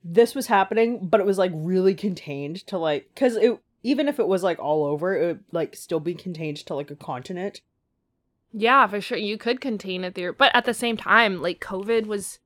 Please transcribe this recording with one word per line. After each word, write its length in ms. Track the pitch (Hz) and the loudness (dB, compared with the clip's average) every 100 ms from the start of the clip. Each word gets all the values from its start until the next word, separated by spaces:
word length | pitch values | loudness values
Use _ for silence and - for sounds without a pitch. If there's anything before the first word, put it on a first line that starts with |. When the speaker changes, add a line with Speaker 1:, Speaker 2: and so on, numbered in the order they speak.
Speaker 1:
This 300 | 175 175 233 | 2 4 4
was 120 | 269 247 | 2 2
happening, 580 | 202 190 214 233 240 175 | 2 4 2 2 0 2
but 100 | 208 | 2
it 60 | 196 | 4
was, 120 | 196 | 2
like, 120 | 185 | 2
really 400 | 156 160 185 185 | 0 0 2 4
contained 640 | 196 185 180 - 139 143 180 - | 2 -4 -6 -8 -8 -8 -10 -8
to, 100 | 190 | -4
like, 320 | 160 147 - - | -2 -2 -6 0
'cause 200 | 262 226 | 0 4
it, 220 | 220 226 _ _ | 2 2 _ _
even 240 | - 269 285 | -2 0 0
if 100 | 285 | 0
it 80 | 185 | 0
was, 140 | 190 | 2
like, 160 | 185 165 | 2 -2
all 260 | 143 156 | -2 0
over, 320 | 143 147 175 185 | 0 0 0 0
it 100 | 170 | 0
would, 180 | 165 _ | -2 _
like, 220 | 170 156 | -4 -4
still 260 | - - 165 | -8 -6 -4
be 140 | 151 | -4
contained 440 | 170 185 160 156 147 | -8 -10 -8 -8 -8
to, 160 | - | -8
like, 160 | 147 143 | -8 -8
a 60 | 147 | -12
continent. 680 | - 127 131 180 196 - _ _ _ _ _ _ _ _ _ | -10 -10 -8 -8 -8 -10 _ _ _ _ _ _ _ _ _
Speaker 2:
Yeah, 340 | 220 220 269 220 | -2 4 6 4
for 140 | 202 | 0
sure. 180 | - 214 | -4 -4
You 200 | 202 214 | -4 -4
could 220 | 233 254 | -4 -4
contain 440 | 277 214 190 185 | -4 -6 -6 -6
it 100 | 185 | -6
there, 180 | 185 180 | -6 -8
but 220 | - 269 | 2 4
at 100 | 247 240 | 4 0
the 80 | |
same 220 | 226 233 226 | -4 -4 -4
time, 440 | - 208 226 180 | 4 4 4 2
like, 180 | 156 175 | -4 -6
covid 460 | - 190 202 226 214 | -8 -8 -2 -2 0
was 320 | 208 185 - | -6 -8 -14